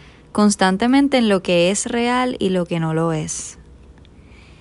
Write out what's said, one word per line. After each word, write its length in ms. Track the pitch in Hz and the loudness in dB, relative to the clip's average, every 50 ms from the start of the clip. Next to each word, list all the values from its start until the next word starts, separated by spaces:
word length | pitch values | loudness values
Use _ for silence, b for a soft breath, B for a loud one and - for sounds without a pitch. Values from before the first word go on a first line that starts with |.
| B B B B B B | B B B B B B
constantemente 880 | B 214 208 208 208 - 190 190 190 190 233 247 262 277 285 277 277 | B 2 2 2 2 2 0 0 0 0 0 2 4 4 4 4 2
en 120 | 254 233 214 | 2 2 2
lo 160 | 196 185 - | 2 0 0
que 260 | 190 180 170 170 185 | 0 2 2 2 2
es 160 | 208 - - | 0 -2 -4
real 480 | 240 240 233 240 240 247 247 254 254 - - | -4 -4 -2 -2 0 0 0 -2 -2 -4 -2
y 80 | - 185 | -2 -2
lo 180 | 185 180 170 | -2 -2 -2
que 140 | - 175 165 | -2 -4 -4
no 120 | 165 160 | -2 -2
lo 200 | 160 160 165 165 | -2 -2 -2 -2
es. 440 | 160 151 160 165 - - - - - - - - - - - - - - - B B B B B B B B B B B | -2 -4 -6 -6 -8 -10 -12 -14 -18 -20 -20 -20 -20 -20 -20 -20 -20 -20 -20 B B B B B B B B B B B